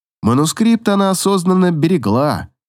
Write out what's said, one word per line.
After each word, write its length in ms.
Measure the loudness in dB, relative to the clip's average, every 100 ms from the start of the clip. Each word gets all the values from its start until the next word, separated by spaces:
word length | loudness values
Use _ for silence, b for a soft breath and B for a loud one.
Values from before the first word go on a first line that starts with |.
| _ _
Манускрипт 680 | 0 0 0 0 0 0 0
она 220 | 0 0
осознанно 600 | 0 -2 0 0 2 2
берегла, 800 | 2 0 0 0 0 -2 -4 -8 _